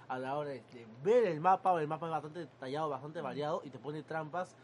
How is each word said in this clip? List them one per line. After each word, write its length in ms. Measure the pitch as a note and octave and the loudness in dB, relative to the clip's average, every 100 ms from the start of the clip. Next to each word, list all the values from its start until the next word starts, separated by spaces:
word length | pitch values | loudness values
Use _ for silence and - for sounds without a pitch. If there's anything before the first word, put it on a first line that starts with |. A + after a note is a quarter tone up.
| - | -8
a 100 | C3 | -4
la 180 | C3 C#3+ | -2 -2
hora 140 | D3 | -4
de, 120 | C3 - | -6 -12
de 140 | B2 A2+ A2+ | -18 -18 -2
ver 220 | D#3 B3 G#3+ | 4 6 6
el 160 | D3+ | 4
mapa. 380 | F3 F#3+ F#3+ F3 | 6 6 6 4
El 60 | D3+ | 2
mapa 160 | D#3 E3 | -2 -2
es 60 | |
bastante 260 | D#3+ D3+ F3 | -4 -4 -8
detallado, 480 | D3 - C3 C#3+ D#3 | -10 -10 -6 -2 -2
bastante 320 | C3+ D3 E3 | -2 -6 -6
variado 420 | C#3 B2 D3 F3 D3 | -6 -2 -2 -2 -4
y 40 | |
te 60 | A#2+ | -10
pone 260 | B2+ D3+ | -8 -8
trampas 520 | D3 D#3+ D3+ E3+ F3+ - | -6 -6 -4 -6 -6 -10